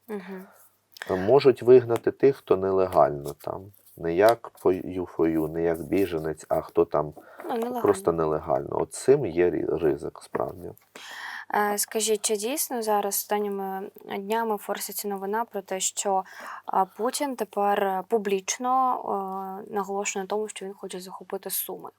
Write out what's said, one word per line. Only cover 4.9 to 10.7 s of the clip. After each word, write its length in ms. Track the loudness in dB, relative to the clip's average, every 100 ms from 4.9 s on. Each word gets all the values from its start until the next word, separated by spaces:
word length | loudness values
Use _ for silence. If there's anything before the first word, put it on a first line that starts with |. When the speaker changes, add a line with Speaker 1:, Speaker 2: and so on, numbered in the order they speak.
| -6 -8 0
Speaker 2:
four 220 | 2 2
U, 100 | 0
не 140 | 0
як 200 | 0 0
біженець, 640 | 0 0 2 0 -4 -6 -2
а 120 | -2
хто 240 | 0 2 4
там 280 | 2 -2 -6 -20 -16 -6
Speaker 1:
Ну, 100 | -4
нелегально. 260 | -2 0
Speaker 2:
просто 300 | 2 2 2
нелегально. 580 | 0 0 -2 0 -2 0 -4
От 120 | -4
цим 320 | -4 4 4 4
є 240 | 2 2
рі-, 280 | 2 -2 0
ризик, 420 | 2 0 -4 -12
справді. 480 | -10 -6 -4 -6 -14